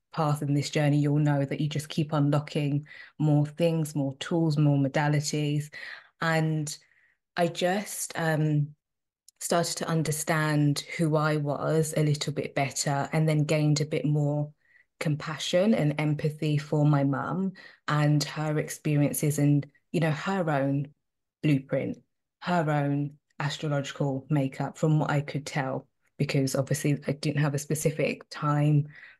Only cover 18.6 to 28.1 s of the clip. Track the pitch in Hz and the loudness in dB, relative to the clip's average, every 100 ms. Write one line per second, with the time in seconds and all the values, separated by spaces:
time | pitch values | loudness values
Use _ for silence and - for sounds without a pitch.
18.6 | - - 160 147 143 - 151 147 143 147 | -4 -4 0 2 2 2 -2 2 4 4
19.6 | - _ _ 180 156 151 - 196 160 143 | 0 _ _ 0 0 0 -2 -2 0 0
20.6 | 139 139 139 - _ _ _ _ 156 139 | 0 -2 -4 -10 _ _ _ _ 2 2
21.6 | - 135 123 123 _ _ _ _ - 175 | 2 -4 -4 -8 _ _ _ _ -2 0
22.6 | 156 147 143 143 147 - _ - 147 - | 2 0 0 0 -2 -8 _ -8 -6 -4
23.6 | 156 143 135 - 143 135 - 151 135 - | -2 -2 -2 -4 -2 -4 -2 0 0 -4
24.6 | 139 - 160 156 151 147 147 143 143 151 | -8 -2 2 2 2 -2 -2 -6 -6 -6
25.6 | 131 131 - _ _ - 143 147 135 139 | -4 -6 -10 _ _ -6 -2 0 0 0
26.6 | 135 143 151 143 - 151 156 147 147 143 | 0 0 0 0 -2 -2 -2 0 0 0
27.6 | - 151 156 - 147 | -4 -2 -2 0 -2